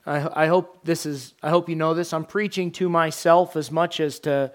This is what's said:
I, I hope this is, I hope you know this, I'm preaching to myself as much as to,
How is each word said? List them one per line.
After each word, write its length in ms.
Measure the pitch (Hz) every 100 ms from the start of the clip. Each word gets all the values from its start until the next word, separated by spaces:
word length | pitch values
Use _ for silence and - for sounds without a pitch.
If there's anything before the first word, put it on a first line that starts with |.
I, 400 | - 147 147 151
I 20 | 156
hope 360 | 180 175 -
this 220 | 160 165 151
is, 280 | 143 123 _
I 60 | 147
hope 200 | 170 170
you 80 | 160
know 180 | 160
this, 180 | 165 170
I'm 140 | 160 156
preaching 460 | 202 208 190 180
to 180 | - 185
myself 640 | 170 160 - 170 170 175 160
as 140 | 131
much 300 | 160 170 -
as 180 | 151 -
to, 320 | 151 139 131